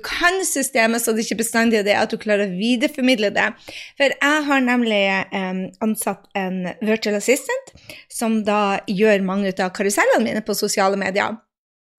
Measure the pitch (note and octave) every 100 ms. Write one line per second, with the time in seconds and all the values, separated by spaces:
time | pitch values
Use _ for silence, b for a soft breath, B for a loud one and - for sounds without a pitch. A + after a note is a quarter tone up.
0 | - - F4 F#4+ F4 C#4+ C4 B3 A3+ A#3
1 | A#3+ A3 A3 G#3 A3 A#3 A3+ A3+ G3+ -
2 | A3 A3 G#3+ G#3 G3+ F3+ A3+ B3 D4 D4
3 | B3+ A#3 G#3 G3+ G#3 - B B B B
4 | C#4 - C#4 D4+ D4 C#4 B3 B3 A#3 G#3
5 | G3 G3 - G3 F#3 F#3 F#3 - A3 A3
6 | - G3 _ G3+ F#3 F#3 F3+ - G#3 A3
7 | A3 G#3 - C4 - C5 C5+ - B B
8 | B - A3+ A3 G#3 G#3 G3+ G3 - F#3+
9 | G#3+ G3 F#3+ G3 G3+ F#3 F#3 F3+ G3+ A3
10 | A4 G4+ A#3 G#3+ G#3+ G3 G#3 - F#3+ G3
11 | F#3+ F#3+ G#3+ A3 _ _ _ _ _